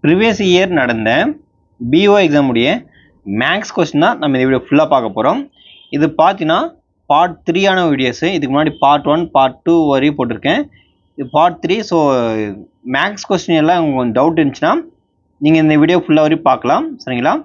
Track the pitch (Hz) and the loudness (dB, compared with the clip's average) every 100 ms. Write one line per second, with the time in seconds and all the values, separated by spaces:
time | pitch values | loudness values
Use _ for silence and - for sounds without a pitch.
0 | 147 180 226 220 196 180 190 170 123 113 | 2 2 2 0 2 2 2 0 0 -2
1 | 110 131 226 302 _ _ _ _ 120 151 | 0 0 -2 -6 _ _ _ _ -2 2
2 | 202 202 180 147 135 117 123 220 - _ | 4 4 4 2 2 0 0 -2 -6 _
3 | _ _ - 101 135 185 214 - 165 147 | _ _ -8 -2 -2 -2 -4 -4 -2 2
4 | 180 180 151 131 127 131 - 143 151 139 | 0 0 -2 0 2 0 0 0 2 0
5 | 113 98 117 226 285 _ - - _ 143 | 0 -2 -2 -2 -6 _ -20 -20 _ -2
6 | 156 160 165 190 156 175 330 - _ _ | 0 2 2 2 -2 -2 -2 -10 _ _
7 | _ 143 175 160 - 170 190 185 170 143 | _ 0 0 -4 -4 0 0 2 0 0
8 | 131 - 165 185 139 139 156 - 139 147 | -2 -2 -4 -2 -2 0 0 0 0 2
9 | 143 156 160 143 135 - - 170 156 139 | 0 -2 0 0 0 -2 0 0 2 0
10 | 143 147 123 - 135 202 294 _ _ _ | 0 -2 -6 -4 -2 -2 -4 _ _ _
11 | _ - 127 151 175 165 160 202 214 170 | _ -14 -4 0 0 0 -4 -4 0 0
12 | 147 131 117 110 107 98 - _ 123 135 | 2 2 0 -4 -6 -10 -18 _ -6 -4
13 | 185 202 - 190 - 165 156 180 160 131 | -4 -6 -4 -4 0 0 2 2 0 -2
14 | 123 117 151 160 143 - 156 302 330 _ | 0 0 0 2 -2 0 -2 -2 -4 _
15 | _ _ _ _ 147 160 156 151 156 180 | _ _ _ _ 0 2 4 2 2 0
16 | 165 156 151 156 151 127 120 170 320 269 | 2 2 2 0 0 0 0 -2 -2 -10
17 | - 123 135 277 | -8 -4 -2 -4